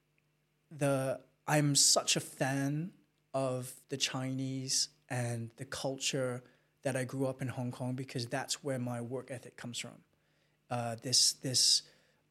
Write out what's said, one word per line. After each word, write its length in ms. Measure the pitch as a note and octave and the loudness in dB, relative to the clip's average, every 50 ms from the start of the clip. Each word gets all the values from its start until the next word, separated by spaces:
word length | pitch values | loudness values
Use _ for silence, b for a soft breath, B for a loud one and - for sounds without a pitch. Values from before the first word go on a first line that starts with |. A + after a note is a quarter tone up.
| b b _ _ _ _ _ _ _ _ _ _ _ - | b b _ _ _ _ _ _ _ _ _ _ _ -12
the, 480 | E3 C#3+ D3 C#3 C#3 C3 C3+ C3+ - - - _ _ _ _ | -4 0 2 2 2 2 0 -2 -4 -6 -8 _ _ _ _
I'm 280 | - D3+ D3+ D3 C#3+ C#3 | 2 4 6 6 6 6
such 400 | - - - - - - - - | 6 6 6 6 6 4 2 2
a 40 | E3+ | 0
fan 720 | - - - - D3 C3 C#3 C#3 C#3 C#3 D3 D3+ E3+ G3 - _ _ _ _ _ _ _ - | 0 -4 -2 -2 0 0 0 0 0 0 0 -2 -4 -6 -10 _ _ _ _ _ _ _ -2
of 380 | C3+ C3+ C3 B2+ B2+ B2+ B2+ - - - - | 0 0 0 -2 -2 -4 -8 -12 -16 -12 -8
the 80 | C#3+ | -4
Chinese 920 | C3 - - - C3 C3 C3 C3 C3 C3+ C3 C3+ C3+ C3 C3 - - - - _ _ _ - | -2 -2 -2 -2 -2 -4 -2 -4 -4 -4 -4 -4 -4 -4 0 0 0 0 -2 _ _ _ -6
and 400 | B2+ B2 A#2+ A#2+ A#2+ A#2 A#2 A2+ - | -4 -2 -2 -2 -2 -4 -6 -8 -10
the 80 | - C3 | -12 -12
culture 800 | C3+ - - - C3+ C3 C3 - - - C3+ C3 B2+ B2 B2 - b b b b b b b - | -10 -6 -4 -4 -4 -4 -2 -2 -2 0 0 -2 -2 -4 -6 -10 b b b b b b b -4
that 120 | C3+ B2 | -2 -2
I 80 | C3 B2+ | -2 -2
grew 240 | A#2+ - C3+ C3+ | -4 -2 -2 -2
up 140 | C3 B2+ - | -2 -2 -4
in 60 | C3+ | -6
Hong 240 | B2 - C3 B2 B2 | -6 -4 -4 -4 -4
Kong, 220 | B2 - B2+ B2+ B2+ | -4 -4 -4 -4 -4
because 320 | C3 C3 - - C3 A#2 | -4 -6 -6 -6 -6 -4
that's 360 | A#2+ C#3+ C3+ A#2+ - - - - | -4 -4 -4 -4 -4 -6 -4 -4
where 160 | C#3+ C3 B2 | -4 -2 -2
my 220 | B2 B2 A#2+ A#2 | -2 -4 -4 -6
work 300 | A#2+ A#2 C3 B2+ - - | -6 -6 -6 -6 -6 -8
ethic 260 | B2+ A#2 - - - | -10 -12 -12 -14 -16
comes 220 | - - A#2+ A#2 - | -14 -12 -10 -10 -10
from. 160 | - - - - _ _ _ _ _ _ _ _ _ _ _ _ _ - | -10 -10 -14 -18 _ _ _ _ _ _ _ _ _ _ _ _ _ -6
Uh, 260 | B2 A#2+ A#2 A#2 A#2 A2+ | -4 -4 -4 -4 -6 -6
this, 320 | - B2+ A#2+ - - - - | 0 4 6 6 6 6 4
this 500 | - - B2+ B2 - - - - - - b b b b b b b b b | 0 -2 0 4 4 6 6 6 4 2 b b b b b b b b b